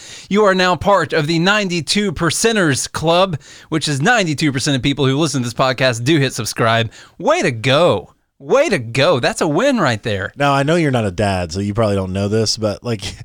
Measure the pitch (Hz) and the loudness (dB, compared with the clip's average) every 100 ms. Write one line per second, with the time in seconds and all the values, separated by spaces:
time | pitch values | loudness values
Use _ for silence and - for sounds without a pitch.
0 | - - - 196 208 185 185 175 - 196 | -12 -16 -4 2 4 4 2 0 2 2
1 | 151 160 151 165 180 214 196 175 139 202 | 2 -2 0 0 2 0 0 -4 -2 -2
2 | 202 147 165 - 226 175 165 123 - - | -2 0 -2 0 0 2 2 0 -4 -4
3 | 156 175 190 147 - - - 156 151 135 | 0 2 2 -2 -10 -20 -6 -4 -2 0
4 | 180 247 175 143 156 131 151 135 139 139 | 2 2 0 0 -2 -2 -2 -2 -2 0
5 | 131 135 160 135 120 110 131 127 131 117 | 0 0 -2 -2 -4 -2 -2 2 0 0
6 | 120 160 131 - 107 - 117 113 113 - | 0 2 2 -2 -6 -2 0 2 -2 -6
7 | - - 202 349 190 117 127 139 170 101 | -20 -6 0 0 0 -2 0 2 4 2
8 | - _ _ _ 139 254 311 180 117 120 | -4 _ _ _ 0 2 2 0 -4 0
9 | 156 135 151 220 180 147 277 240 147 110 | 2 2 0 -2 -2 0 2 2 0 0
10 | 123 98 98 120 143 139 139 175 151 127 | -4 -4 -6 -2 0 2 2 2 2 0
11 | 107 90 101 92 87 92 101 101 107 98 | 0 0 0 0 -2 -4 -4 0 0 0
12 | 92 95 101 110 110 - 107 98 120 110 | -2 -2 -2 0 -2 -2 -4 -4 -6 -6
13 | - - | -8 -12